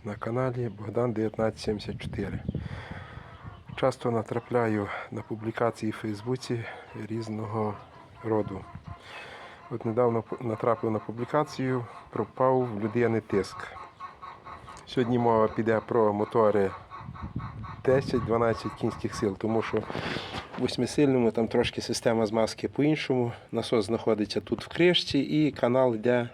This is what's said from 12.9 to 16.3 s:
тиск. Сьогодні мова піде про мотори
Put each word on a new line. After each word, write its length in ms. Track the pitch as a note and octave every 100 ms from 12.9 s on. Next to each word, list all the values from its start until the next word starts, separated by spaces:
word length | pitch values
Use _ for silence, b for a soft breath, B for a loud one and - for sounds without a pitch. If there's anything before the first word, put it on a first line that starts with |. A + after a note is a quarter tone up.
| A#2 A#2 A2+
тиск. 360 | - G2+ F#2 - - - - - - - - - - - - - -
Сьогодні 320 | - A#2 B2
мова 300 | A#2+ A2+ A2
піде 320 | A2+ A2 A2 -
про 260 | A#2 G#2+
мотори 580 | G#2 G#2+